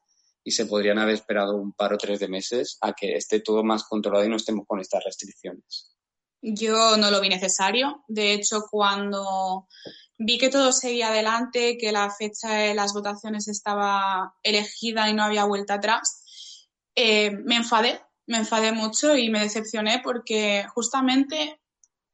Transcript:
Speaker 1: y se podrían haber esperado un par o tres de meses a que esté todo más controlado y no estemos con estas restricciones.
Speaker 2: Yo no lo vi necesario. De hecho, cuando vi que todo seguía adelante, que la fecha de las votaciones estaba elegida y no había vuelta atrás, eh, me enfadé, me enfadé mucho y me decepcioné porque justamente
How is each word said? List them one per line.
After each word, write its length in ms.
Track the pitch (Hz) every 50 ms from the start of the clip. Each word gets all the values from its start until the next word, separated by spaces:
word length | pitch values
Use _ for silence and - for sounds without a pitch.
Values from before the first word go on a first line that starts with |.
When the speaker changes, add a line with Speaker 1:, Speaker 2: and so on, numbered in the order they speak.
| _ _ _ _ _ _ _ _ -
Speaker 1:
y 60 | -
se 140 | - - 220
podrían 320 | - 104 104 101 104 101 -
haber 160 | 107 107 110
esperado 420 | 107 - - 110 - 101 101 101
un 160 | 101 101 101
par 200 | - - 104 101 104
o 40 | 104
tres 220 | - 101 101 101
de 80 | 98 92
meses 500 | 95 95 95 - 120 123 143 - - -
a 100 | 107 107
que 240 | 104 - 101 95 78
esté 240 | - - - 107 107
todo 240 | - 107 107 110 110
más 200 | 110 110 107 -
controlado 400 | - 110 107 104 101 98 101 104
y 40 | 113
no 80 | 113
estemos 280 | 107 - - 110 104 98
con 140 | - 110 98
estas 220 | 95 - - 92 -
restricciones. 880 | 95 - - - 98 - _ - 98 - - _ - - - - _ _ _ _ _ _ _ _ _ _ -
Speaker 2:
Yo 560 | - 220 214 196 226 220 220 220 226 226 214
no 140 | 214 208 202
lo 100 | 202 196
vi 80 | 196 190
necesario. 760 | 185 185 190 - - - 190 196 208 247 269 285 294 - _
De 260 | - 220 214 208 202
hecho, 320 | 208 202 208 - 220 214 214 -
cuando 960 | - 208 202 202 196 202 202 202 202 196 196 196 190 190 190 185 185 190 - _ - - - - - - - _ _ -
vi 200 | 220 220 240 233
que 100 | 269 262
todo 220 | 262 277 269 254
seguía 360 | 254 - - 247 240 240 226 220
adelante, 680 | 220 214 214 214 226 233 247 247 - 247 240 240 240 233
que 120 | 226 208
la 200 | 214 208 202 202
fecha 400 | 202 - 214 208 208 - - 220 214
de 200 | 214 214 208 208
las 180 | 208 202 202
votaciones 560 | 208 208 202 208 202 208 - 220 214 208 208 214
estaba 840 | 208 - - 208 202 208 202 202 202 196 196 196 190 185 190 190 _ _
elegida 640 | - 214 214 208 208 - - - 220 233 220 220 214 214
y 40 | 214
no 100 | 214 214
había 200 | 208 208 208 202
vuelta 280 | 208 202 202 202 202 202
atrás, 480 | 202 202 214 226 254 - - - - _ - - - - - - - _ _ _ _ _ _ -
eh, 380 | 240 240 220 208 208 208 208 202 202 -
me 120 | 233 233
enfadé, 440 | 233 233 - 233 220 226 247 302 - - _ _ _ -
me 120 | - 240 226
enfadé 340 | 214 - 233 220 220 220
mucho 440 | 226 226 220 220 220 - - 302 302
y 120 | 262 233 226
me 100 | 220 214
decepcioné 600 | 208 208 208 226 214 - - 214 208 214 233 254
porque 640 | - 269 247 233 226 - 220 214 214 208 202 202 202 202 -
justamente 840 | 240 226 - - 269 262 254 262 269 277 277 320 311 302 302 - _ _ _ _ _ _ _ _ _ _ _